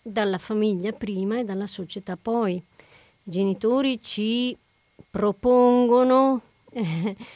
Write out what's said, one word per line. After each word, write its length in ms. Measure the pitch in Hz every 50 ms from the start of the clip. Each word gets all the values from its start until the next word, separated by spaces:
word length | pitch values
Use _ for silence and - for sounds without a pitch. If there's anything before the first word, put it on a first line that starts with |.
dalla 360 | - 233 196 220 208 202 196 -
famiglia 560 | - - 220 214 214 214 202 175 175 202 -
prima 460 | - - 202 202 185 190 196 220 247
e 40 | 247
dalla 240 | 202 190 190 202 202
società 500 | - - 185 151 - 202 - - 180 -
poi. 360 | - 226 226 233 226 196 180
I 80 | 139 - _ _ _ - _ _ - _ _ _ _ -
genitori 760 | 202 165 185 196 196 190 190 214 220 247 269 277 269 254 226
ci 540 | - - - 208 208 220 233 240 247 247 240 - _ _ _ _ _ _ _ - - _
propongono, 1300 | - - 214 208 196 - - 247 247 247 247 247 247 247 247 233 240 247 254 254 254 262 269 269 262 240 - _ _ _ _ _
eh, 440 | - 254 214 160 160 165 170 214 196 - 240 - -